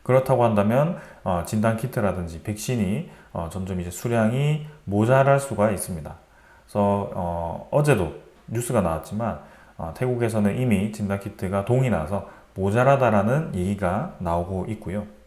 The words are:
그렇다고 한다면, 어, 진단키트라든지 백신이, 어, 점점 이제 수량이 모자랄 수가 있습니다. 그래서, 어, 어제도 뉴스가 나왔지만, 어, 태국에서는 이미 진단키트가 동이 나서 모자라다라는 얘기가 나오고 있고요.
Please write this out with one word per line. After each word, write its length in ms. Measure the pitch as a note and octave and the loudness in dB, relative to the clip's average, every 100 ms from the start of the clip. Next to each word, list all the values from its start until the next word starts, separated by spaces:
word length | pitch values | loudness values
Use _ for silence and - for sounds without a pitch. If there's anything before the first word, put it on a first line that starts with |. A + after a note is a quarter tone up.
그렇다고 420 | - C3 C3 B2+ | 4 2 4 2
한다면, 540 | A#2 G#2 G2+ B2 D#3+ F3 - - | 4 4 4 2 2 -2 -12 -8
어, 200 | G2+ F2 E2+ | -2 -2 -2
진단키트라든지 960 | G#2+ A2 A2 - - G2+ F2+ E2+ E2 | 0 0 0 -4 0 0 -2 -6 -8
백신이, 720 | - G#2 - B2 F#2+ A2+ F3 - - | -8 -6 -4 0 0 -2 -6 -16 -12
어, 160 | - E2 | -8 -6
점점 280 | F#2 F#2 F2+ | -6 -6 -4
이제 100 | F2 | -6
수량이 720 | - A#2+ A#2 A2 B2+ D3 D3+ D3+ - - | -6 -2 2 2 2 0 0 -4 -14 -2
모자랄 540 | G2+ A2+ C3+ C3+ C#3 | 2 4 6 6 4
수가 300 | - G2+ G#2+ | 0 0 0
있습니다. 460 | F#2 - E2+ D2+ D#2+ _ _ - - _ | 0 -6 -8 -10 -16 _ _ -20 -20 _
그래서, 460 | G#2 G2+ G2+ F#2+ | 0 2 2 -2
어, 540 | F#2+ F2+ E2+ E2 - - | -4 -4 -4 -6 -8 -2
어제도 440 | C#3+ D3 A#2 D#2+ - - _ - | 2 4 2 0 -6 -20 _ -6
뉴스가 340 | A2+ A#2+ A#2 | -6 0 0
나왔지만, 600 | E2+ D#2+ - G#2 A#2 D#2+ - - - - | 0 -2 -6 -6 -4 -6 -12 -20 -20 -12
어, 160 | E2 D#2+ | -12 -4
태국에서는 600 | B2+ A#2+ A#2 A2 G#2 G#2+ | -2 0 0 2 0 2
이미 320 | B2+ G2 G#2 | 2 2 0
진단키트가 760 | - G2+ G2 G#2 - F#2+ G2 G2+ | -4 -4 -4 -6 -8 -4 -2 2
동이 240 | B2 B2+ | 2 2
나서 380 | F2+ D#2 G2 - - - - | 0 -2 -6 -6 -20 -16 -4
모자라다라는 1000 | G2 A2 C3 C#3 B2 G#2+ G#2 C#3 D#3+ | 0 4 4 6 4 4 2 0 -2
얘기가 600 | F#2 F#2 G2+ F2+ G2 F3+ - | -2 -2 0 0 -2 -4 -6
나오고 460 | F2 E2+ F2 F#2+ F2+ | -2 -2 -2 -6 -6
있고요. 360 | G#2+ E2+ G2+ G#2 - | -8 -6 -8 -8 -18